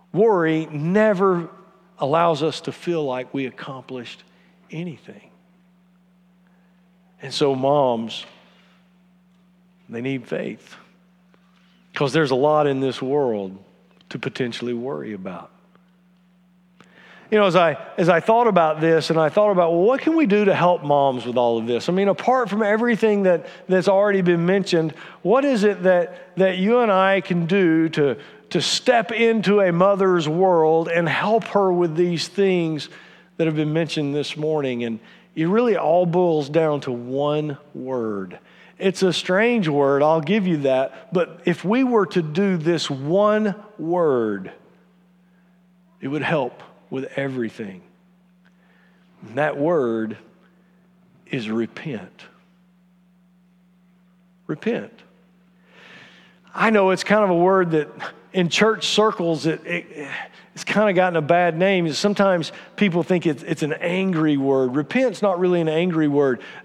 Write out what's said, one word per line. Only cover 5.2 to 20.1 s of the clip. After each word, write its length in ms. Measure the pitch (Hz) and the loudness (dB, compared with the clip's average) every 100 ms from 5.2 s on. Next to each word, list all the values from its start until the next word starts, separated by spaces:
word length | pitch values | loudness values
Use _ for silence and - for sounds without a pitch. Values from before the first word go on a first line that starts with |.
| - _ _ _ _ _ _ _ _ _ _ _ _ _ _ _ _ _ _ _ | -20 _ _ _ _ _ _ _ _ _ _ _ _ _ _ _ _ _ _ _
And 120 | 135 | -10
so 200 | - 147 | -2 0
moms, 720 | 135 135 147 131 117 113 - - - _ _ _ _ _ _ _ _ _ _ _ _ _ _ - | 2 2 2 2 0 -6 -12 -16 -20 _ _ _ _ _ _ _ _ _ _ _ _ _ _ -16
they 140 | 113 | -10
need 240 | 131 135 113 | -6 -6 -6
faith, 500 | 156 - 110 - - - _ _ _ _ _ _ _ _ _ _ | -8 -8 -12 -18 -20 -20 _ _ _ _ _ _ _ _ _ _
'cause 180 | - 143 | -4 -2
there's 180 | 156 147 | 0 0
a 60 | 127 | 2
lot 300 | 147 151 147 | 2 2 0
in 140 | 135 | 0
this 200 | 135 120 | -4 -4
world 560 | 131 147 131 104 95 95 - _ _ _ - | -4 -2 -2 -4 -8 -12 -20 _ _ _ -16
to 80 | 127 | -10
potentially 560 | 135 - 123 113 120 | -8 -6 -6 -6 -6
worry 400 | 120 127 151 123 | -6 -6 -8 -10
about. 360 | 101 92 87 - _ _ _ _ _ _ _ _ _ _ _ _ _ - - - - - | -12 -12 -14 -18 _ _ _ _ _ _ _ _ _ _ _ _ _ -20 -20 -20 -20 -2
You 80 | 214 | 2
know, 80 | 202 | 4
as 100 | 170 | 4
I, 220 | 170 143 - - | 4 0 -6 0
as 140 | 175 | 2
I 100 | 170 | 4
thought 260 | 185 226 240 | 4 4 4
about 360 | 185 160 156 | 4 2 2
this 260 | 165 160 143 | 2 2 2
and 100 | 160 | 2
I 120 | 156 | 2
thought 200 | 202 208 | 2 2
about, 220 | 185 170 | 2 2
well, 100 | 170 | 2
what 200 | 202 277 | 2 2
can 120 | 320 | 0